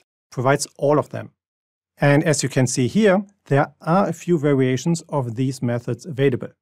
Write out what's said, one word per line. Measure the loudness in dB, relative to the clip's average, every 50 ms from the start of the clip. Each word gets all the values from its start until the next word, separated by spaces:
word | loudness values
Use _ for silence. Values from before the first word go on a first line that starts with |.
| -12 _ _ _ _ _
provides | -8 -2 0 0 0 0 -2 -10 _
all | -4 0 2 2 0
of | 0 -4
them. | -10 -12 -12 -14 _ _ _ _ _ _ _ _ _ _ _ _ _
And | _ 2 4 4 4 2
as | 2 0 0 -2
you | -2
can | 0 0 0
see | 0 0 -2 -2
here, | 0 0 2 4 4 4 2 -2 -6 _ _ _
there | 0 0 0 0 -2 _ _
are | -2 0 2 2 2
a | 0 -4
few | -6 -2 -2 0
variations | 0 2 0 2 2 2 0 0 -2 0 -2 -2 -2 -4 -6
of | -6 -4 -4 -4 -4
these | -4 -4 -4 -4 -4 -4
methods | -4 -4 -4 -4 -6 -8 -8 -10
available. | -12 -4 0 0 0 0 -2 -6 -12 -16 _